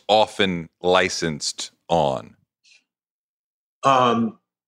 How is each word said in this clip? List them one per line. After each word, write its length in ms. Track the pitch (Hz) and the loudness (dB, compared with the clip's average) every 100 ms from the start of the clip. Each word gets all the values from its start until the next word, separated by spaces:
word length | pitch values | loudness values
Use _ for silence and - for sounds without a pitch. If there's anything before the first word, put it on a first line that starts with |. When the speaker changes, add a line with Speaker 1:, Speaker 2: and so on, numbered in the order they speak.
| - | 0
Speaker 1:
often 640 | 110 104 - 98 87 78 _ | 2 2 0 -2 -2 -10 _
licensed 880 | 90 92 92 - 82 73 - - - _ - | 0 2 0 -2 -6 -6 -10 -10 -16 _ -4
on? 480 | 85 69 62 57 _ _ _ _ _ _ _ _ _ _ _ _ _ _ _ | -2 0 -4 -10 _ _ _ _ _ _ _ _ _ _ _ _ _ _ _
Speaker 2:
Um, 560 | 135 127 123 117 110 - _ _ | 2 4 2 0 -2 -8 _ _